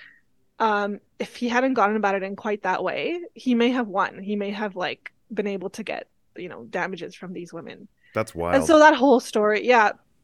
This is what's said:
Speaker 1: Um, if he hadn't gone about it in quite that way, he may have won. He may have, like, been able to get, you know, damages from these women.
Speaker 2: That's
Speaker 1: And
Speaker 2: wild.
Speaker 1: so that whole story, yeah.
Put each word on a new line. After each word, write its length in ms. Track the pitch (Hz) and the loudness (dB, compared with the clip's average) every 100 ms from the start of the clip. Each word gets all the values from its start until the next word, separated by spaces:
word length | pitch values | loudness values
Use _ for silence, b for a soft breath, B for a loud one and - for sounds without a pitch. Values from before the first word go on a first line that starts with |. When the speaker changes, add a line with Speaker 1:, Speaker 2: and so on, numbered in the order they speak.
| B B _ _ _ - | B B _ _ _ -2
Speaker 1:
Um, 420 | 220 208 208 202 _ - | 0 0 -2 -6 _ -12
if 180 | 214 - | -12 -6
he 120 | 240 | -2
hadn't 260 | 240 262 | 2 2
gone 220 | 240 202 220 | 2 2 2
about 180 | 202 | 0
it 80 | 196 | 0
in 140 | 190 202 | -4 -6
quite 260 | 220 208 | -6 -4
that 220 | 190 185 | -2 -2
way, 360 | 185 - 202 349 349 | -2 -2 -4 -6 -10
he 200 | - 254 | -6 0
may 160 | 233 240 | 2 4
have 180 | 254 214 | 2 -2
won. 300 | 190 180 - | -2 -2 -4
He 180 | 196 208 | -6 -4
may 140 | 196 | -4
have, 260 | 208 214 185 | -6 -6 -4
like, 360 | 160 117 - _ - | -6 -6 -14 _ -10
been 140 | 202 202 | -6 -4
able 240 | 196 185 | -4 -8
to 120 | - | -10
get, 240 | 185 69 - _ _ - | -10 -10 -12 _ _ -16
you 120 | 175 | -14
know, 160 | - | -14
damages 500 | - 190 175 185 175 | -8 -6 -4 -6 -12
from 180 | - 180 | -14 -14
these 200 | 180 175 | -12 -12
women. 360 | 165 - - 208 b b | -14 -14 -18 -20 b b
Speaker 2:
That's 180 | - - | -6 -6
Speaker 1:
And 80 | 82 | -4
Speaker 2:
wild. 260 | 85 - 269 | 2 2 6
Speaker 1:
so 120 | 311 | 8
that 160 | 302 | 8
whole 260 | 285 277 240 | 8 6 4
story, 460 | - 226 208 214 226 | 2 0 0 2 4
yeah. 260 | 247 208 - _ _ | 4 4 0 _ _